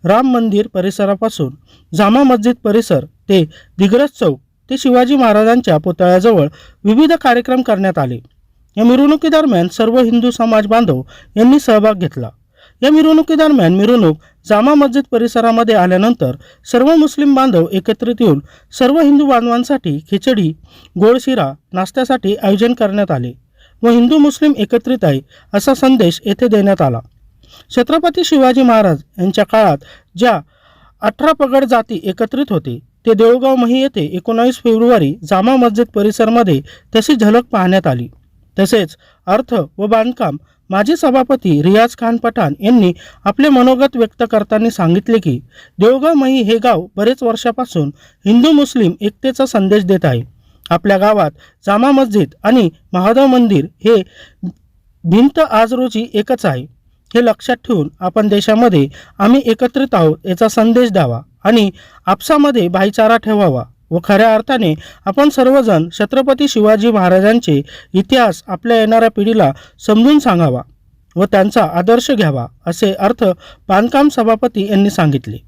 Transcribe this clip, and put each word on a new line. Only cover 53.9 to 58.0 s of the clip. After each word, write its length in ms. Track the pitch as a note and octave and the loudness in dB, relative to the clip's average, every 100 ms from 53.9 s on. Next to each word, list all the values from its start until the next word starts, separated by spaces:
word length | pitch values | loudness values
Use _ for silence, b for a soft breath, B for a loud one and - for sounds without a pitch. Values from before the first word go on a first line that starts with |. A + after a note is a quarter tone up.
| A3+ F#3 b b b F3+ - _ _ _ _ | 0 0 b b b -14 -14 _ _ _ _
भिंत 360 | E3 F#3+ C4+ E4 | 0 2 2 2
आज 340 | D#4 G#3+ A3 | 0 0 0
रोजी 320 | B3 B3+ G#3+ A#3 | -2 -4 -4 -4
एकच 320 | G#3 G#3+ B3 F#3+ | -6 -4 -4 -2
आहे. 200 | C3 C#3 _ _ _ _ | -6 -10 _ _ _ _
हे 100 | A#3 A#3+ | 0 0
लक्षात 300 | G#3 - A#3+ | -2 -4 -8
ठेवून 340 | - G#3 D3 | -2 -4 -4
आपण 280 | _ | _